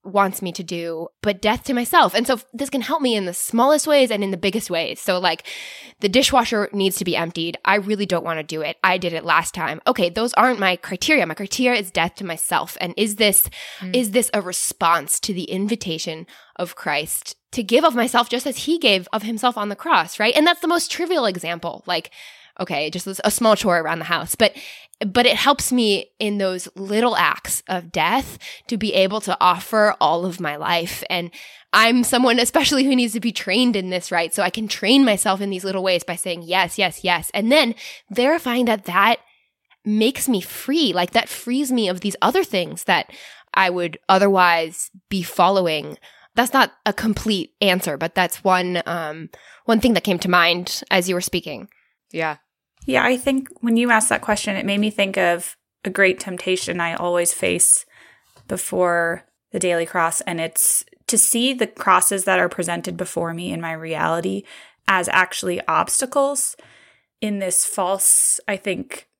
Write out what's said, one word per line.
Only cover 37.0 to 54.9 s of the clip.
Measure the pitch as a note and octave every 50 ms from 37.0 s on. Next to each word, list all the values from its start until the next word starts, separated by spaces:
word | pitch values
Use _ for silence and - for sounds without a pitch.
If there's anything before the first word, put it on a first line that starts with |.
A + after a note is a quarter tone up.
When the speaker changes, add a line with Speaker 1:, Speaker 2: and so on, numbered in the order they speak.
Speaker 1:
yes." | - F3+ F3 E3 - - -
And | - G#3 A3+
then | C4+ D#4 C#4+ A#3 A3+ - - - - - _ _
verifying | G3+ A#3+ A#3+ C#4 D#4+ E4 - B3+ A#3+ B3 B3
that | A#3+ A3 G3+ -
that | - F3 F#3+ G3+ A3 A#3 - _ _ _ _ _ _ _ _ _ _ _ _ _
makes | G#3 G#3 G#3+ G#3+ A#3+ - - - C4+
me | A#3+ F#3+
free. | - - - - - - C#4 E4+ D4+ G#3+
Like, | E3 F3+ F3 -
that | - A#3 A#3 -
frees | - - - A#3+ B3 C4+ D4 B3+
me | B3+ A#3+ G#3+ F#3
of | F#3 F3+
these | - G3+ G3 -
other | - B3 - F#4+ F#4
things | - - F#3 F3 D#3 D#3 F3 -
that | - F3+ D#3 - - - - - - - - _ _ -
I | - F#3+ F3+
would | F3+ F3+ F3 E3+ D3+ - _ -
otherwise | F#3+ F#3+ G3+ G3+ G3 F#3 F3+ F3 E3+ E3+ E3 D#3+ E3 - - - _ F#3 _ _
be | G3 F#3+
following. | E3+ - - - F3 F#3 G3 F#3+ F3+ E3 D#3 D3+ C#3 D3+ D#3 _ - - - - - _ _
That's | - B3 -
not | - C4+ A#3 - - _ _
a | G#3+
complete | G3 - - A3 G3+ - - A3 G#3+ F#3 - - _ _
answer, | G#3 G3 F3+ F#3+ - F3 D3
but | C3+ D#3+ E3 _
that's | F#3+ F3+ F3 - - -
one, | F#3+ F#3 F3+ F3+ F3+ F3+ F3 -
um, | - E3 E3+ D#3+ D3+ D3+ D#3+ D#3 - - - - - - - _
one | - A3+ A3+
thing | - B3 A3+
that | F3+ -
came | G#3 F3+ E3+
to | - F3+
mind | F3+ F3 E3+ E3+ E3+ F3 F3+ - - - - _
as | - F#3+ F3+ F#3
you | F#3
were | F3+
speaking. | F3+ - - F3+ - D#3+ C#3+ G#2+ - - _ _ _ _ _ _ _ _
Speaker 2:
Yeah. | - D#3+ D#3+ D#3 D3 - _ _ _ _ _ _ _ _ -
Speaker 3:
Yeah, | C#4 B3+ B3 B3
I | B3 C4
think | B3 - C#4 C4+ C4+ C4+ - - -
when | - A#3 A3+
you | A#3 A#3+ B3
asked | A#3 A3 G#3+ -
that | A3 G#3
question, | - - G#3 G#3 - G#3+ G3
it | G3 -
made | G3 G3+ G3+
me | G#3 G#3+